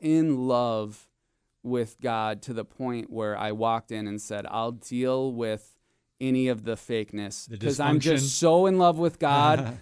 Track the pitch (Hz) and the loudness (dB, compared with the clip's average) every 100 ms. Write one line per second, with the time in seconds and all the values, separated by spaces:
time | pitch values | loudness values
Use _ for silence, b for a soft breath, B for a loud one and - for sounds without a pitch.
0 | 156 160 160 135 127 123 120 110 107 107 | 2 2 4 2 2 2 2 -2 -4 -10
1 | _ _ _ _ _ _ 123 123 113 - | _ _ _ _ _ _ -4 -4 -4 -6
2 | 127 113 110 104 - 113 104 - 127 120 | -4 -2 -2 -4 -8 -8 -8 -8 -6 -6
3 | 110 110 107 104 107 107 113 113 - 113 | -6 -6 -4 -2 -4 -2 0 -2 -4 -8
4 | 107 104 - 104 101 107 113 120 - 123 | -6 -8 -8 -10 -6 -4 -4 -6 -8 -4
5 | 127 131 131 117 117 107 - _ _ _ | -2 0 -2 -4 -4 -6 -8 _ _ _
6 | _ - 131 131 127 113 110 110 - 117 | _ -6 0 2 2 -2 -4 -8 -4 -4
7 | 104 104 101 - - 113 113 143 147 151 | -4 -6 -8 -10 -12 -6 -4 0 2 2
8 | 147 147 135 131 170 165 190 185 175 160 | 4 2 0 2 4 6 6 6 4 4
9 | 170 165 151 143 147 156 123 123 | 0 0 2 4 4 4 0 -8